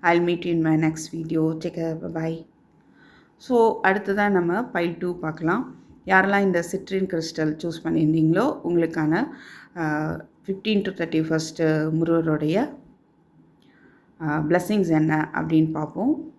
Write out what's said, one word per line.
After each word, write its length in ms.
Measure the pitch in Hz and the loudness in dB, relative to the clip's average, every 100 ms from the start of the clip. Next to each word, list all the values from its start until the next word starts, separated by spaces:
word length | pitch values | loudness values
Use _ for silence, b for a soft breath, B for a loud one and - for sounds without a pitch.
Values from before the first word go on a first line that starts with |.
I'll 220 | 175 170 | 2 2
meet 180 | 175 170 | 2 -2
you 40 | 175 | -2
in 160 | 170 | 0
my 140 | 160 156 | 2 2
next 400 | 160 160 - 165 | 2 -2 -10 -10
video. 380 | 160 165 160 | -4 0 0
Take 240 | 160 170 160 | -2 -6 -6
care. 200 | 165 160 | -6 -6
Bye 160 | 175 | -6
bye. 320 | 165 160 165 165 _ _ _ b b b b b b | -6 -4 -6 -12 _ _ _ b b b b b b
So, 440 | - 247 226 - | 0 4 4 4
அடுத்ததா 460 | 185 196 202 202 208 | 2 2 0 0 2
நம்ம 320 | 196 170 185 | 2 2 -2
pile 360 | 247 180 175 165 | -2 -2 -2 -2
two 160 | 180 | -6
பார்க்கலாம். 640 | 175 160 156 165 202 247 B B B - | -6 -6 -4 -2 -2 -2 B B B 2
யாரெல்லாம் 360 | 190 196 202 | 4 4 2
இந்த 200 | 196 175 | 2 2
சிட்ரின் 440 | 170 190 - 190 185 | -2 -8 -4 -4 -2
கிறிஸ்டல் 520 | 170 160 165 156 156 | -2 -4 -2 -2 -2
சூஸ் 200 | 170 165 | -6 -6
பண்ணியிருந்தீங்களோ 760 | 165 165 156 160 156 170 254 294 175 | -2 2 2 4 4 4 2 -2 -2
உங்களுக்கான, 600 | 175 165 165 151 165 269 B B B B 180 | 0 0 0 0 0 -2 B B B B -6
ஆ, 340 | 156 151 156 170 - _ - | -4 -2 -4 -6 -10 _ -8
ஃபிஃப்டீன் 340 | 190 214 214 | -6 0 0
to 100 | 190 | 0
தேர்ட்டி 360 | - 165 160 160 | -4 -2 -2 0
ஃபர்ஸ்ட் 340 | 160 160 - 165 156 156 | -2 -4 -2 2 2 0
முருகருடைய, 840 | 160 165 165 160 151 156 180 294 - - - _ _ _ _ _ _ b b b b b _ | 0 2 2 2 0 0 0 -2 -6 -20 -20 _ _ _ _ _ _ b b b b b _
ஆ, 240 | 160 151 151 | -2 -2 2
பிளெஸ்ஸிங்ஸ் 400 | 175 180 208 175 | 0 2 0 4
என்ன 400 | 156 156 156 156 | 4 4 2 0
அப்படின்னு 380 | - 160 160 156 | -4 0 2 2
பார்ப்போம். 600 | 156 151 - 226 311 - | 0 -6 -2 -2 -2 -4